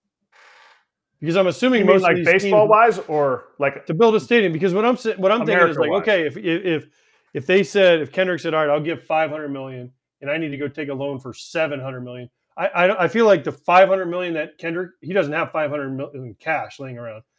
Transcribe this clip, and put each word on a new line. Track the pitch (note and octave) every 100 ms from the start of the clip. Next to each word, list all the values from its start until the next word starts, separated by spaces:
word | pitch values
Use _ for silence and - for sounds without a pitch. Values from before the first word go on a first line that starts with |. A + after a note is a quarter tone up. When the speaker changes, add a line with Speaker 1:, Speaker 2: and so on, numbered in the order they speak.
| _ _ _ _ _ _ _ _ _ _ _ -
Speaker 1:
Because | D3+ F#3
I'm | F3+
assuming | - B3+ A#3+
Speaker 2:
You | F#3
mean, | F#3+
Speaker 1:
most | F3+
of | F3
Speaker 2:
like, |
Speaker 1:
these | E3+
teams | F#3+
Speaker 2:
baseball-wise | G3+ G#3 G#3+ G#3+ A#3 F#3 E3+
or, | D3+ C#3+ B2 - -
like, | C#3 C#3 -
Speaker 1:
to |
build | E3 A#3 A3
a |
stadium? | B2+ A#3 F#3+
Because | D#3 F#3
what | F#3+ A#3
I'm | B3
sa-, | A3+ F#3+
what | F#3+
I'm | A3+ A3
thinking | F#3 E3+
is, | D3+
like, | D3+
Speaker 2:
America-wise? | G3
Speaker 1:
okay, | G3+ F#3+ D3+
if, | D#3
if, | F#3 E3 F3+
if, | D#3 - _ _ _ _
if | - B2+
they | F#3+
said, | F#3+ G3+ F#3 E3
if | C3
Kendrick | F#3 F#3 E3
said, | D#3+
"All | D#3 D3+
right, |
I'll | D3
give | D3+ D#3
five | - D#3+ D#3
hundred | D#3 D3
million | C3+ C3+ B2+ B2 _ _ _
and | C#3
I | D#3+
need | D#3
to | C#3
go | C#3+
take | D#3+ C#3+
a |
loan | C3+ C#3+ C3+
for | B2+
seven | - - E3 D#3 C#3
hundred | C3 B2+
million," | B2 B2 A#2+ _ _ -
I, | F#3+
I, | F3 F#3 G#3+ E3+
I |
feel | A3+ A3
like | F3+
the | D3+
five | - - F3+ F#3+
hundred | F#3+ F3
million | F3+ F3+ D#3+
that | D#3+ -
Kendrick, | E3 E3+ F3+ _
he | C#3+
doesn't | F#3+ D3
have | D#3 D#3
five | D#3+ D3
hundred | D3 C3+
million | C3 C#3+ C3 B2 G2+
cash | D#3+ D3 G#2+ -
laying | C3 A#2+
around. | A#2 A2 _